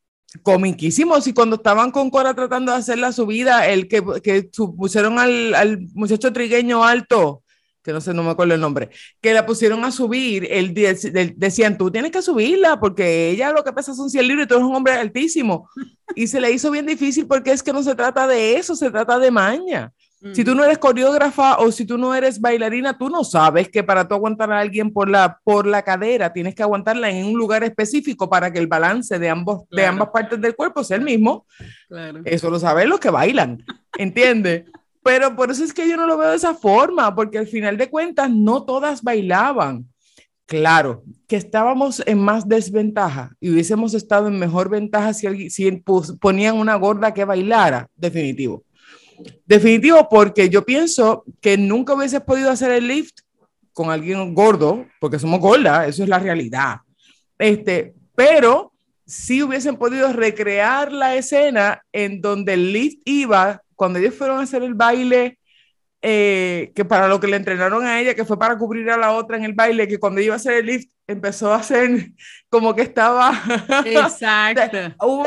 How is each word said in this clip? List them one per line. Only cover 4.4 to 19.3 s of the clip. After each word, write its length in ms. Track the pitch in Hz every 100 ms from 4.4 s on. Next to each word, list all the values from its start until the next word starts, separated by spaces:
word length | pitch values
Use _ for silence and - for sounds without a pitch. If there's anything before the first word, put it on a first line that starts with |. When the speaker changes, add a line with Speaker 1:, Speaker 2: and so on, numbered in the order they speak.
| 196
Speaker 1:
su-, 240 | - 196 170
pusieron 420 | 185 214 214 233
al, 380 | 247 240 226 165
al 240 | 208 208 180 196
muchacho 360 | 208 214 254
trigueño 500 | 233 233 240 240 233
alto, 580 | 233 240 - 226 151 139 _ _ _ _
que 120 | -
no 80 | 156
sé, 120 | 170
no 80 | 170
me 100 | 165
acuerdo 220 | 165 175
el 60 | 160
nombre, 300 | 151 139 113 - - _
que 120 | 220
la 120 | 220 220
pusieron 400 | 226 220 226 254
a 60 |
subir, 540 | 254 233 254 254 196 180
él 220 | 190 190
de-, 200 | 175 202
de-, 400 | 190 202 180 175 -
decían, 400 | 190 190 214 208
"Tú 120 | 185
tienes 220 | 220 311
que 100 | 370
subirla, 580 | 359 262 240 381 339 277
porque 500 | 208 190 175 165 165
ella 220 | 202 277
lo 100 | 302
que 80 | 285
pesa 200 | 254 285
son 160 | 254 277
cien 180 | 262 254
libras 180 | 294 269
y 20 |
tú 60 | 247
eres 120 | 254
un 80 | 262
hombre 180 | 262
altísimo". 760 | 254 214 247 320 330 226 165 - 269 262 _ -
Y 140 | 277 226
se 140 | 269
le 100 | 240
hizo 180 | 247 294
bien 160 | 294 302
difícil 420 | 311 277 262 -
porque 240 | 269 262
es 120 | 269
que 80 | -
no 80 | 277
se 120 | 277 240
trata 320 | 247 262 262
de 300 | 240 220 269
eso, 180 | 349 330
se 160 | 269
trata 260 | 214 226 247
de 120 | 254